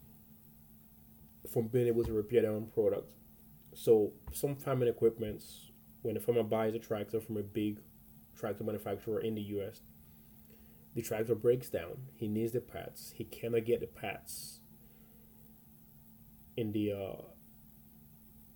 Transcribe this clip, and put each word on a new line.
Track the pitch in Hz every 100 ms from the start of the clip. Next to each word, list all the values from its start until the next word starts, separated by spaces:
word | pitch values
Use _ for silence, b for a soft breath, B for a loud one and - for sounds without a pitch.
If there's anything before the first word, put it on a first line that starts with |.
| - - - - - - - - - - - - - - -
from | - 113
being | 123 120
able | 117
to | 113
repair | 110 104 117
their | 110
own | 107 110
product. | - 101 98 - - - - - - -
So | - - 113 101 - -
some | - 143 139
farming | - 131 120
equipments, | 110 113 113 107 107 - - - - - -
when | 120 107
a |
farmer | - 120
buys | 107 110 110 113
a |
tractor | - 107 104 113
from | - 107
a |
big | 101 - 107 104 - - - - - -
tractor | 110 101 107
manufacturer | 107 104 98 - 104
in | 110 110
the |
U | 101 101
S, | 98 - - - B B B B B B B B B
the | -
tractor | 113 110 110 110
breaks | 120 127 -
down. | 95 85 - - -
He | 110
needs | 107 113
the | 117
parts. | - - 87 - - -
He |
cannot | 110 - 117 117
get | 110 117
the | 113
parts | - 107 - - - - - - - B B B B B B - - - - - - - - - - - -
in | 110
the, | 107 104
uh, | 101 95 87 - - - - - - - - - - - - -